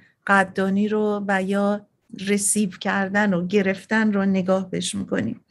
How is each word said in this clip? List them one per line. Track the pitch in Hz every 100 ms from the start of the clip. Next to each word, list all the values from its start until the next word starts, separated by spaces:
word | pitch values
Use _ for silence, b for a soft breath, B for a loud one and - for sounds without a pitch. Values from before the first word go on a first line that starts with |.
| B _ -
قدردانی | 196 190 190 190 196 208
رو | 214 214 208 196
و | 190
یا | 190 202 202 208 208 _ _ -
ریسیو | 196 202 202 208 208
کردن | - 202 196 190 202 208
و | 175 180
گرفتن | 202 190 190 - 220 220
رو | 202
نگاه | 196 190 185 190 185
بهش | 175 180
می‌کنیم. | 202 - - 226 - _